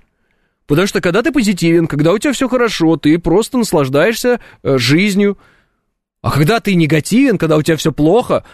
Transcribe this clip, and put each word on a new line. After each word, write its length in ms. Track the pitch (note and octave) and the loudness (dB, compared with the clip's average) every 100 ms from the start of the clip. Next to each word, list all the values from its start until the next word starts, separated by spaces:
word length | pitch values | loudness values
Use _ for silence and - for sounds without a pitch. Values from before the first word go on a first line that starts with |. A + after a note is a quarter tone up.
| _ _ _ _ _ _ - | _ _ _ _ _ _ -4
Потому 200 | D3 G3 | 0 0
что, 140 | G3+ | -2
когда 220 | F3+ E3+ | -2 0
ты 80 | E3 | 0
позитивен, 560 | C#4 G#3 F#3 E3 E3+ E3 | 0 0 0 2 2 0
когда 260 | D3 D#3 | 0 0
у 60 | G#3 | 0
тебя 140 | D4+ | -2
всё 140 | A#3+ C4 | -2 -2
хорошо, 500 | B3 A#3 - D#3+ D#3+ | 0 -2 0 0 0
ты 200 | D3 E3 | 2 0
просто 400 | E3 E3+ A3+ B3+ | 0 0 0 -4
наслаждаешься, 840 | A3 E3+ C3+ C#3 F#3+ A3+ B3 A#3+ - - | -2 -2 0 0 0 0 -2 -4 -6 -10
э, 140 | - C3+ | -4 -2
жизнью. 600 | A#2+ D#3 G#3 F#3+ G3+ G3 _ _ _ _ _ _ _ _ | 2 0 2 0 0 -2 _ _ _ _ _ _ _ _
А 60 | A#2 | -4
когда 300 | C#3 D#3 A3+ | 0 0 0
ты 160 | G#3 F3+ | 0 0
негативен, 640 | D#3 D#3 - A3 C#4 F3+ | 2 0 0 0 2 0
когда 180 | D#3+ D#3 | 0 0
у 60 | |
тебя 120 | D3+ D#3+ | 0 -2
всё 140 | D#3+ | -2
плохо, 520 | C#3 D3+ G#3+ B3+ C3+ - | 0 2 2 0 -4 -6